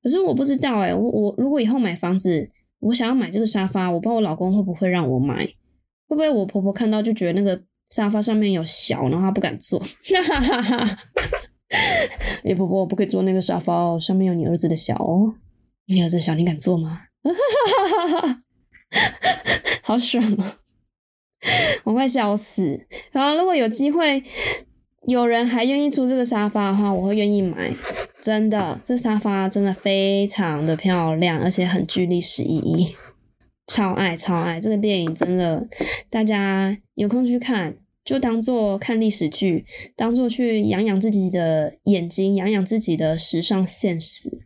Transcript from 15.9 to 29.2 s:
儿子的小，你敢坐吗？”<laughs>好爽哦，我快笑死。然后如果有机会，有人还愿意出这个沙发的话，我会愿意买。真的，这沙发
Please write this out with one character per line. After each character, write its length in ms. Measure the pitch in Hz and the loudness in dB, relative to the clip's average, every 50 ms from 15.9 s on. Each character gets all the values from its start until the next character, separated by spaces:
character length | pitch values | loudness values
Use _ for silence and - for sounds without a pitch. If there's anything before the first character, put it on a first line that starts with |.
| 190 185 | 2 2
儿 80 | 170 160 | 4 4
子 100 | 170 175 | 2 0
的 20 | |
小， 160 | 165 170 160 | 2 0 2
你 80 | 156 170 | 2 2
敢 120 | 180 160 | 0 0
坐 220 | 151 - 185 180 165 | 0 0 0 0 0
吗？” 220 | 160 160 165 175 - _ _ _ - | 0 -4 -8 -10 -14 _ _ _ -4
<laughs> 1200 | 285 349 403 554 539 427 571 480 403 403 - 392 359 349 359 339 339 320 339 359 294 247 - _ _ _ _ _ _ _ - _ _ - - - - - - - 740 - - - - - - - - - - | -4 0 0 0 2 2 2 2 4 2 2 2 2 2 2 2 2 0 0 0 -2 -2 -4 _ _ _ _ _ _ _ -20 _ _ 0 0 0 0 -2 -2 0 0 0 0 -2 -2 -2 -2 -2 -4 -4 -4
好 160 | - - 220 240 | -2 -2 0 0
爽 260 | 240 - - 240 220 220 202 | 0 0 0 2 2 2 0
哦， 180 | - 185 202 - _ _ _ _ _ _ _ _ _ _ _ _ _ _ _ _ _ - 554 719 719 679 622 571 453 | 0 -2 -4 -8 _ _ _ _ _ _ _ _ _ _ _ _ _ _ _ _ _ -2 0 2 2 2 2 0 -2
我 100 | _ - | _ -2
快 140 | 220 247 269 | 0 2 2
笑 300 | 254 - 262 220 208 202 | 2 2 2 2 2 2
死。 500 | 214 - - - - 190 147 139 - - _ - - - - | 2 0 0 0 0 -2 -2 -2 -6 -10 _ -18 -18 -18 -4
然 180 | - 269 277 285 | -2 0 2 2
后 80 | 302 | 2
如 80 | 320 359 | 2 2
果 120 | 381 349 | 2 2
有 100 | 294 233 | 2 0
机 240 | 220 220 262 277 294 | 0 0 0 0 0
会， 320 | 294 339 320 302 277 269 - - - - - - - - - _ _ _ _ _ _ _ _ 240 | 2 2 2 2 0 0 -4 -8 -10 -8 -6 -6 -6 -6 -10 _ _ _ _ _ _ _ _ 0
有 180 | 247 247 240 | 2 2 2
人 180 | 233 233 226 240 | 2 2 2 2
还 200 | 240 247 233 233 | 0 0 2 2
愿 180 | 254 277 285 | 2 2 2
意 80 | 294 294 | 2 2
出 180 | 277 285 254 247 | 2 0 0 2
这 60 | 269 | 2
个 100 | 254 247 | 0 0
沙 240 | 240 254 208 208 208 | 0 0 0 0 0
发 220 | - 214 202 196 | 0 0 0 0
的 60 | 196 | 2
话， 180 | 202 208 202 196 | 2 2 0 0
我 80 | 180 | 0
会 140 | 185 196 208 | 0 0 0
愿 160 | 214 208 208 | 2 2 2
意 100 | 208 202 | 2 2
买。 320 | 190 175 160 - 92 - - - - - - - - - _ - | 0 -2 -2 -4 -6 -6 -6 -8 -8 -10 -8 -8 -10 -10 _ -4
真 300 | - 220 214 214 220 214 | -2 -2 0 0 0 0
的， 300 | 214 208 190 156 - - | 0 0 -2 -4 -6 -8
这 140 | - - 247 | -4 -2 -2
沙 200 | 240 240 226 214 | 0 0 0 0
发 320 | 208 | 0